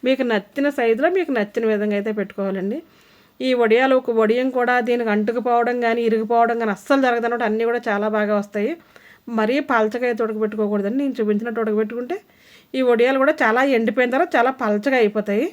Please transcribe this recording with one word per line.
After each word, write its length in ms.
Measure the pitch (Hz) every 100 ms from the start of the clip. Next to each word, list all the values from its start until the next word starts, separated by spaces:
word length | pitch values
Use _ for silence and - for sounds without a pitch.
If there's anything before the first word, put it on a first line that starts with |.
| 254
మీకు 160 | 262 247
నచ్చిన 380 | 220 190 - 285 277
సైజులో 320 | 233 226 302 370
మీకు 140 | 339 254
నచ్చిన 260 | 208 - 226
విధంగా 240 | 208 208 202
అయితే 140 | 208 214
పెట్టుకోవాలండి. 580 | 202 - 196 196 190 262 339 _ _ _ _ _ 262
ఈ 40 | 254
వడియాలు 320 | 233 226 262 262
ఒక 100 | 254 226
వడియం 260 | 214 240 254 254
కూడా 160 | 247 247 233
దీనికి 220 | 240 226 208
అంటుకుపోవడం 600 | 214 233 247 240 240 247
కానీ 160 | 233 233 233
ఇరిగిపోవడం 480 | 220 214 233 233 233
కానీ 100 | 226 -
అస్సలు 220 | - 277 262
జరగదన్నమాట. 380 | 240 233 240 233
అన్నీ 140 | 214 233
కూడా 100 | 240 233
చాలా 160 | 202 214 214
బాగా 180 | 208 208
వస్తాయి. 300 | 202 214 214 339 _ - - - - 226
మరీ 160 | 214 269 285
పలచగా 360 | 247 220 240 247
అయితే 120 | 233
ఉడకబెట్టుకోకూడదండి. 760 | 226 214 214 214 208 208 196 254
నేను 120 | 277 254
చూపించినట్టు 420 | 208 208 233 226
ఉడకబెట్టుకుంటే 520 | 220 214 214 233 247 370 _ _ _ - _ 262
ఈ 40 | 254
వడియాలు 280 | 233 240 269
కూడా 120 | 269 311
చాలా 180 | 240 226 277 254
ఎండిపోయిన 340 | 226 220 247
తర్వాత 160 | 262 359 285
చాలా 140 | 240 262
పలచగా 360 | 226 208 214 262
అయిపోతాయి. 440 | 214 214 208 202 320